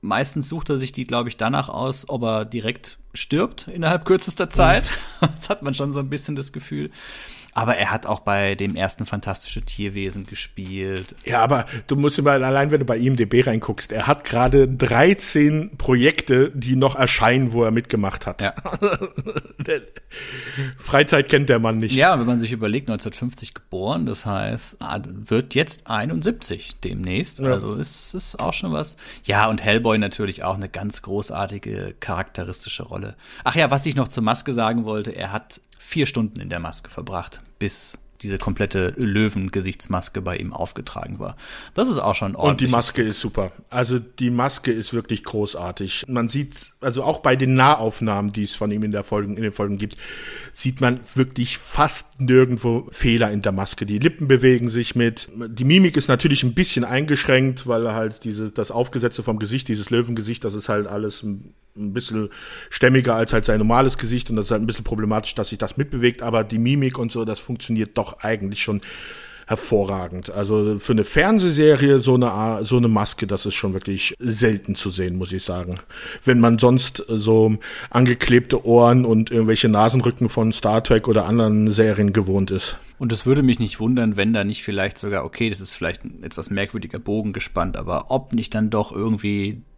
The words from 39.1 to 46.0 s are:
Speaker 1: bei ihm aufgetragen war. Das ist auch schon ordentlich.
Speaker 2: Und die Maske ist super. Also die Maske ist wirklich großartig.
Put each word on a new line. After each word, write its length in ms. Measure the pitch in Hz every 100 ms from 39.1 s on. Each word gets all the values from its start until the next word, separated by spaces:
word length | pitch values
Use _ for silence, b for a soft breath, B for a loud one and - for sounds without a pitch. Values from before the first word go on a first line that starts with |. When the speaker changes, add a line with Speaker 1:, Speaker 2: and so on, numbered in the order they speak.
| 101 107 101 95 98 95 - - 92 - -
Speaker 1:
bei 140 | 90 90
ihm 160 | 92
aufgetragen 680 | - 87 - - - - 98
war. 180 | - - B B B
Das 160 | - 254
ist 100 | 180
auch 160 | 104 101
schon 200 | - -
ordentlich. 160 | 147
Speaker 2:
Und 100 | 139
die 60 | 127
Maske 340 | 120 120 -
ist 200 | 110 104
super. 320 | 113 104 95 - -
Also 280 | 123 117 123
die 320 | 117 - 123
Maske 440 | 120 131 - 131
ist 200 | 113 107
wirklich 300 | 117 107 107
großartig. 840 | - 107 104 - 87 87 95 -